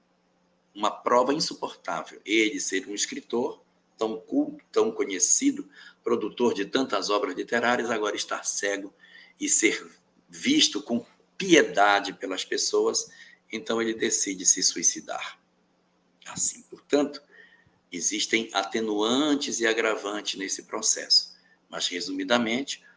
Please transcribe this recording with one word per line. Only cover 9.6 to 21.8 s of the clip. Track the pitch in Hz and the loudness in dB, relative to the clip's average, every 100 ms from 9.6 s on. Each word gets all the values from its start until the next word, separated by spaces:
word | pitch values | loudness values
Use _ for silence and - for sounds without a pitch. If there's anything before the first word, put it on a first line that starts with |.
| 107 - - - _ _ _ | 4 0 -6 -20 _ _ _
visto | 85 98 151 - 101 | -6 0 4 4 0
com | - 120 - _ _ - | -4 -4 -4 _ _ -8
piedade | 190 156 113 101 101 101 98 | 4 6 6 4 4 4 2
pelas | 92 95 92 | -6 -8 -8
pessoas, | - 101 - 104 110 113 - - - - _ | -4 -4 0 0 2 0 -4 -10 -20 -20 _
então | 110 - 113 | -10 -4 -2
ele | 113 | -2
decide | 110 - - 101 92 | -2 -2 0 -2 0
se | 90 - | 2 2
suicidar. | 90 87 85 - - - - - _ _ _ _ _ _ _ _ - | 0 0 0 -2 -4 -10 -10 -14 _ _ _ _ _ _ _ _ -14
Assim, | - - - | -6 -4 -4
portanto, | - - - 143 143 - - - - _ _ _ _ | -12 -20 0 0 0 -4 -20 -20 -20 _ _ _ _
existem | 87 - 107 - 113 107 | -6 -4 -2 0 0 0
atenuantes | 98 98 113 113 104 110 127 151 143 127 117 | -2 -2 -2 0 0 2 2 2 0 0 0
e | 117 | 2
agravantes | 110 110 107 101 104 - - | 2 2 0 -4 -6 -6 -6
nesse | 98 - | -6 -8
processo. | - 110 - - 76 - - - _ _ _ | -8 -2 0 0 2 2 2 -6 _ _ _
Mas, | 85 | -6